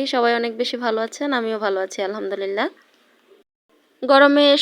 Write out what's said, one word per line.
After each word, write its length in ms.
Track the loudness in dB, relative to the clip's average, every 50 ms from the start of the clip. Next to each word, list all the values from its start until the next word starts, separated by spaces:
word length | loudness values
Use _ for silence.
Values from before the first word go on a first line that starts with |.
| -4 -2 0
সবাই 180 | 0 2 2 0 0
অনেক 120 | -2 -4 -4 -6
বেশি 140 | -6 -6 -6 -4 -4
ভালো 140 | -2 -2 -2 -4
আছেন, 220 | -6 -6 -6 -4 -4 -2
আমিও 240 | -2 -2 -4 -4 -4 -4
ভালো 140 | -2 -2 -2 -4
আছি 140 | -6 -6 -6 -6
আলহামদুলিল্লাহ। 600 | -6 -6 -8 -8 -8 -6 -6 -6 -6 -4 -4 -4 -4 -6 _ _ _ _ _ _ _ _ _ _ _ _ _ _ _ _ _ _ _ _ _ _ _ _ _ 2
গরমে 420 | 4 6 6 6 6 6 4 4 4 4 2